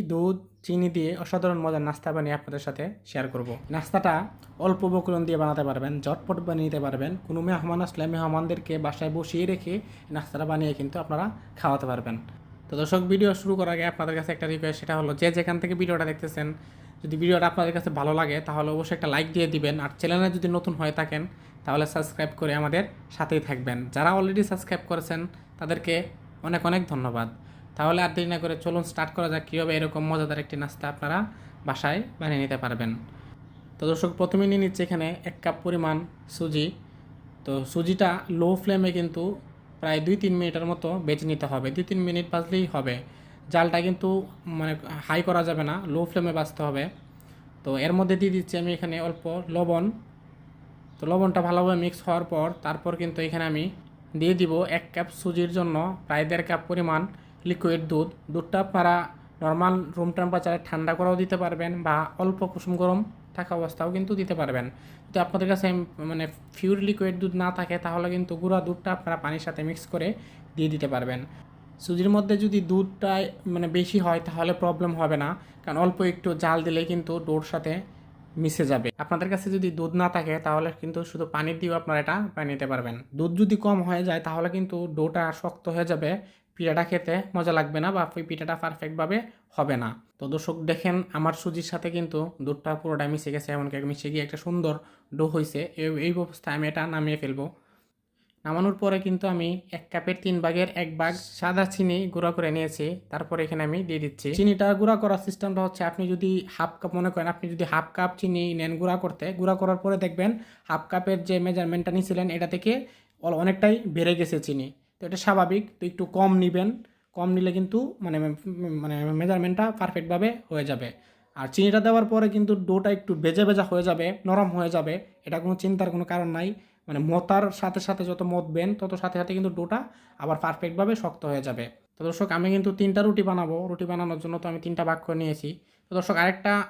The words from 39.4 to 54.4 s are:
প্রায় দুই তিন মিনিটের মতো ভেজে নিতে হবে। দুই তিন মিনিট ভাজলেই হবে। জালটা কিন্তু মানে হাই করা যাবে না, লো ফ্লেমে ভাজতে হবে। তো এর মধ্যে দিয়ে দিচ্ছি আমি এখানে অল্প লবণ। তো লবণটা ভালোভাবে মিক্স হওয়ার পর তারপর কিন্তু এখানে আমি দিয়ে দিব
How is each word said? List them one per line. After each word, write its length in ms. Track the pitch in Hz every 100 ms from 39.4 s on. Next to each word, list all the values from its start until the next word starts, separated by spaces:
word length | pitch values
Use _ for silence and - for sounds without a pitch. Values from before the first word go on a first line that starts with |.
| - - - -
প্রায় 180 | 160 156 160
দুই 100 | 202
তিন 160 | 196 180
মিনিটের 260 | 175 165 170
মতো 220 | 170 165 185 156
ভেজে 200 | 151 156
নিতে 200 | 156 139
হবে। 220 | 135 135
দুই 140 | 147 180
তিন 100 | 190 180
মিনিট 200 | 175 170
ভাজলেই 340 | 170 170 190 180
হবে। 220 | 147 131 123 - - - - -
জালটা 240 | 165 170 170 175
কিন্তু 220 | 185 190 190 196 - 170
মানে 260 | 160 156 156 - 151 -
হাই 140 | 160
করা 200 | 180 170 165
যাবে 160 | 156 147
না, 40 | 175 185
লো 140 | 151 170
ফ্লেমে 220 | 180 170 160
ভাজতে 220 | 151 -
হবে। 220 | 147 139 165 - - - - - - -
তো 60 | - 135
এর 80 | 151
মধ্যে 240 | 180 185 185
দিয়ে 120 | 196 185
দিচ্ছি 180 | 180 175
আমি 80 | 175 170
এখানে 200 | 170 165
অল্প 240 | 165 165 165 175 170
লবণ। 360 | 165 175 165 202 226 - - - - - - - - - -
তো 40 | 151
লবণটা 300 | 185 190 180 175
ভালোভাবে 300 | 175 180 175
মিক্স 160 | 175 175 -
হওয়ার 180 | 170
পর 220 | 170 160 160 175
তারপর 280 | 151 156 170 170
কিন্তু 220 | 170 160 160
এখানে 180 | 165 160
আমি 140 | 151 180 - - - - 160
দিয়ে 140 | 170
দিব 180 | 180